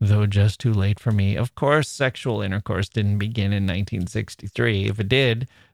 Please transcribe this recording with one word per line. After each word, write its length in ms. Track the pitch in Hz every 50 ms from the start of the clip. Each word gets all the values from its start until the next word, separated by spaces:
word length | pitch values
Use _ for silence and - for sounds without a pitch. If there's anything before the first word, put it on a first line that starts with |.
though 240 | 107 101 104 104 104
just 360 | 101 98 101 101 107 - -
too 120 | - 117
late 260 | 110 98 95 101 101 -
for 120 | - 117
me, 260 | 107 101 98 98 101
of 180 | 76 120 - -
course, 340 | - 147 139 147 156 139 -
sexual 520 | - - 135 127 - - - 127 110 107
intercourse 480 | 101 95 95 104 - - 98 90 101 -
didn't 300 | - 113 101 101 104 101
begin 340 | 101 110 113 113 101 98
in 140 | 101 98 98
nineteen 400 | 98 87 98 95 - 110 92 90
sixty-three. 800 | - - 110 98 - - - - 101 - 127 120 117 104 98 98
If 120 | 107 104 113
it 100 | 98 98
did, 380 | 131 135 135 120 113 117 127 - _ _ _ _